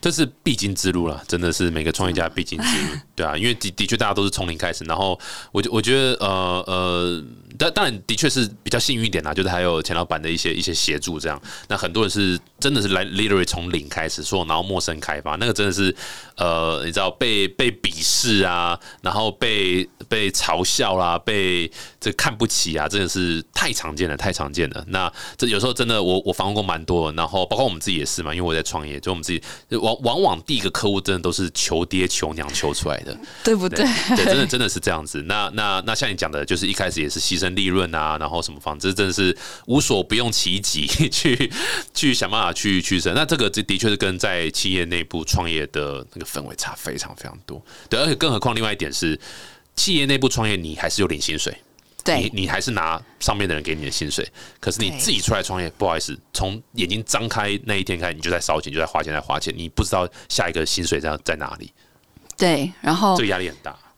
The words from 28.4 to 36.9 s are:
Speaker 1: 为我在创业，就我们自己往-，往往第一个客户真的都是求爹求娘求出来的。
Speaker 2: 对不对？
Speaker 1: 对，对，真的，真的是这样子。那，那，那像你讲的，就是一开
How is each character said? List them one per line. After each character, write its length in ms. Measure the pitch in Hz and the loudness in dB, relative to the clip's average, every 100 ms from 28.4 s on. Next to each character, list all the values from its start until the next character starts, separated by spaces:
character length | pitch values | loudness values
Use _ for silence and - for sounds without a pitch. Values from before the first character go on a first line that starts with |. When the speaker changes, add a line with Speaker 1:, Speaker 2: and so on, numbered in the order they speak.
Speaker 1:
为 80 | 87 | 0
我 60 | |
在 80 | 80 | 0
创 240 | 78 80 76 | 0 -4 -6
业， 140 | 71 | -6
就 100 | 90 | -4
我 60 | 90 | -4
们 60 | |
自 80 | 78 | -2
己 100 | 85 - - _ | -4 -4 -18 _
往-， 280 | 117 104 117 | 0 0 2
往 180 | 123 139 | 0 2
往 180 | 190 85 | 2 2
第 120 | - | -2
一 60 | 139 | -2
个 100 | 95 | 0
客 180 | - 104 | 0 0
户 120 | 98 | 0
真 160 | 95 92 | 0 0
的 40 | |
都 120 | 87 | 0
是 180 | 85 90 | 0 -2
求 320 | - - 82 | -2 0 0
爹 220 | 87 95 90 | 0 2 2
求 260 | - 78 | 0 -2
娘 140 | 78 73 | -4 -4
求 180 | 71 76 | -2 0
出 160 | 71 76 | 0 -2
来 80 | 71 | -4
的。 120 | - - - - | -6 -12 -14 -2
Speaker 2:
对 140 | - 220 | 2 2
不 100 | 180 | 2
对？ 120 | 170 | 2
Speaker 1:
对， 380 | 277 226 - 247 | 2 2 2 4
对， 80 | 190 | 4
真 100 | 135 | 4
的， 100 | 135 | 2
真 140 | 127 | 2
的 80 | 117 | 0
是 100 | 107 | 0
这 120 | - | 0
样 140 | 82 76 | -2 -2
子。 160 | 73 | -8
那， 280 | 76 104 101 | -2 -2 -2
那， 280 | 101 104 95 98 | -2 0 0 0
那 80 | |
像 160 | 110 131 | 0 0
你 40 | |
讲 160 | 92 85 | 0 -2
的， 140 | 76 | -2
就 100 | 73 | 0
是 120 | 87 92 | 0 0
一 80 | |
开 160 | 98 95 | 0 0